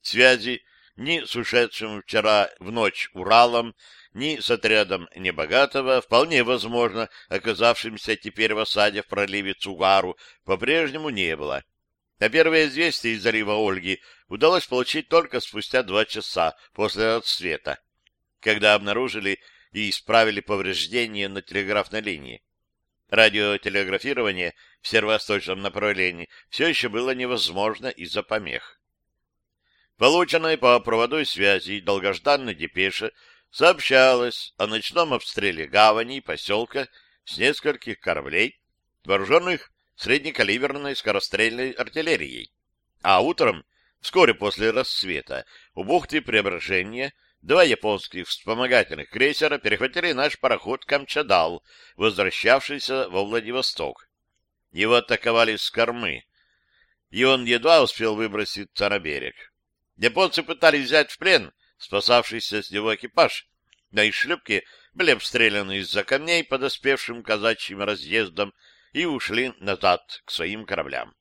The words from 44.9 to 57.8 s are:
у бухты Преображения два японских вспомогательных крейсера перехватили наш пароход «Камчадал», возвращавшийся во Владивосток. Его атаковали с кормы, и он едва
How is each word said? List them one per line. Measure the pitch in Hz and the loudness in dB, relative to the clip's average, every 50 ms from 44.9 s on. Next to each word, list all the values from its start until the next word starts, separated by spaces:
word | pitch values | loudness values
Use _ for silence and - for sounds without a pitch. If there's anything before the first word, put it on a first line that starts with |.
| - - - 95 85 71 64 - 65 65 - _ _ - _ _ _ | -4 -6 -6 -6 -6 -8 -8 -8 -12 -12 -12 _ _ -20 _ _ _
у | - 190 | -12 -4
бухты | 190 175 175 - - 139 156 | 0 0 0 0 0 -6 -6
Преображения | 139 - 117 107 101 98 90 85 - - 98 92 92 104 113 120 131 139 _ _ _ _ _ _ | -4 0 0 0 0 0 -4 -6 -6 -2 -2 -2 -2 -4 -8 -10 -10 -10 _ _ _ _ _ _
два | _ 85 147 175 180 | _ 2 6 6 6
японских | 151 113 - - 107 104 95 - - - 90 87 | 6 4 0 0 -2 -2 -2 -4 -10 -12 -12 -8
вспомогательных | - - - - - 113 117 127 127 127 120 95 - - 76 76 - | -8 -10 -10 -6 -6 -4 -2 0 2 4 2 2 2 -4 -12 -12 -12
крейсера | - 110 127 143 147 - 156 151 147 143 | -2 0 0 0 2 0 0 -2 -2 -2
перехватили | _ 107 107 - 123 135 - 175 170 175 | _ -2 -2 0 -2 -4 -2 -2 -2 -2
наш | 151 127 139 151 - - | -2 0 -2 -2 -2 -2
пароход | - 127 117 98 - 101 123 131 - | 0 0 0 0 -2 -6 -8 -6 -4
«Камчадал», | - 143 143 139 - - 156 151 123 95 87 80 82 87 82 _ _ - - - - _ | -2 -2 -2 -2 -4 -4 -6 0 2 2 2 2 2 -2 -8 _ _ -20 -20 -20 -20 _
возвращавшийся | - 95 110 101 90 101 92 - - - 110 123 139 - - 143 139 - - 135 131 127 95 | -2 -2 -2 0 0 -2 -2 -2 -2 4 4 4 4 2 -4 -8 -8 -6 -4 -4 -4 -4 -2
во | 90 92 | -2 -2
Владивосток. | 101 101 113 117 110 107 120 131 127 - - - 82 69 58 - - _ _ _ _ _ _ _ _ _ _ _ _ _ | -2 0 -2 -4 -4 -2 -4 -4 -4 -4 -4 -4 -8 -8 -8 -12 -20 _ _ _ _ _ _ _ _ _ _ _ _ _
Его | _ 82 101 110 120 | _ -2 0 2 2
атаковали | 120 120 - 120 107 - 117 113 117 117 113 110 | 2 2 0 -4 -2 0 0 2 2 2 2 0
с | 101 - - | -4 -6 -6
кормы, | - 117 117 117 117 120 117 87 69 60 _ _ _ _ _ _ _ _ _ _ _ _ _ _ _ _ _ _ | 0 0 0 0 0 -6 -6 -6 -6 -8 _ _ _ _ _ _ _ _ _ _ _ _ _ _ _ _ _ _
и | - 101 127 | -2 2 4
он | 131 135 127 123 | 4 4 2 2
едва | 117 120 120 113 156 170 160 | 0 0 2 6 6 6 6